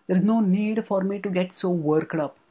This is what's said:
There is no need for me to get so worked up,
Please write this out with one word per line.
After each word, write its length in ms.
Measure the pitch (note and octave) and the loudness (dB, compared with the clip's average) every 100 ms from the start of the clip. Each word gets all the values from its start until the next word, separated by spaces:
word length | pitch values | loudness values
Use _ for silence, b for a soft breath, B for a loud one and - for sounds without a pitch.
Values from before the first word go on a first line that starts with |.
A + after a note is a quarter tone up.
| - | -2
There 80 | F#3 | 2
is 80 | |
no 160 | G3 A3+ | 4 2
need 460 | G3+ F#3+ G#3+ A3 A3 | 2 2 0 -2 -2
for 160 | G3 | -2
me 180 | F#3+ G3+ | -2 -4
to 100 | G3+ | -4
get 220 | F3+ F#3 | -2 -2
so 180 | - F#3 | -4 -2
worked 460 | F3+ D3+ D#3 D#3 D#3+ | 0 2 0 0 -4
up, 220 | C#3+ - _ | -4 -8 _